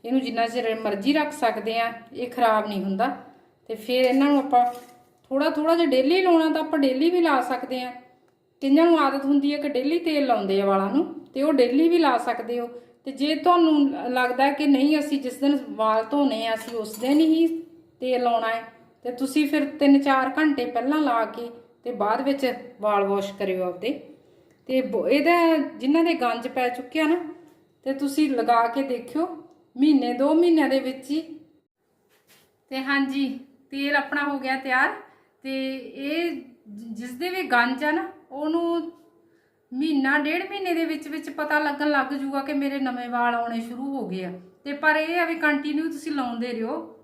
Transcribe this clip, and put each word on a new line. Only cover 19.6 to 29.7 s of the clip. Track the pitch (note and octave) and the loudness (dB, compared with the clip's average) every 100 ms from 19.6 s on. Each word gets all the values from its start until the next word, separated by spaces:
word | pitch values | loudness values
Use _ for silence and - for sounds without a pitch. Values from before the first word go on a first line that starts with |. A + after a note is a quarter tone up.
| C#4 - | -2 2
ਤਿੰਨ | C#4+ C#4 | 6 6
ਚਾਰ | C#4 C4+ C4+ D4+ | 6 2 2 0
ਘੰਟੇ | D#4 C#4 | 0 0
ਪਹਿਲਾਂ | A#3+ A#3+ B3+ D#4 | -2 -2 0 0
ਲਾ | C#4+ A#3 | 2 0
ਕੇ | A3 A#3 A#3+ - - _ | -2 -6 -12 -14 -20 _
ਤੇ | - | -12
ਬਾਅਦ | G3 G#3 A#3 | -4 -2 0
ਵਿੱਚ | C4+ C#4 B3+ - - - | 0 0 -2 -4 -12 -4
ਵਾਲ | G#3 G3+ | 0 2
ਵਾਸ਼ | G3 G3+ G3 G3 | 2 0 -2 -6
ਕਰਿਓ | G3 F#3 | -4 -2
ਆਪਦੇ। | F3+ F3 G#3+ C#4+ - - _ _ _ _ - | -4 -4 -6 -6 -10 -20 _ _ _ _ -2
ਤੇ | C4 | -2
ਬ-, | G3+ G#3 E3 | 0 -2 2
ਇਹਦਾ | C#4 D4+ F4 E4 D#4 - G#3 | 2 4 4 4 2 0 -4
ਜਿਨ੍ਹਾਂ | B3+ D#4+ | 0 2
ਦੇ | E4 | 2
ਗੰਜ | D#4+ A#3+ A#3 A#3 | 0 -2 -2 -6
ਪੈ | C4 B3 | -2 -2
ਚੁੱਕੇ | B3 B3+ D#4 | -4 -6 -2
ਆ | |
ਨਾ, | D#4 F4 E4 - - _ _ _ C4 | 0 0 -2 -14 -20 _ _ _ -8
ਤੇ | |
ਤੁਸੀਂ | C4+ C#4 C#4 D4+ | -4 -2 0 0
ਲਗਾ | B3 A3 A#3 A#3 | 2 4 4 4
ਕੇ | B3+ | 0
ਦੇਖਿਓ | C4+ A#3+ A#3+ D4+ F4+ E4 - _ _ | -4 -6 -6 -4 -4 -6 -18 _ _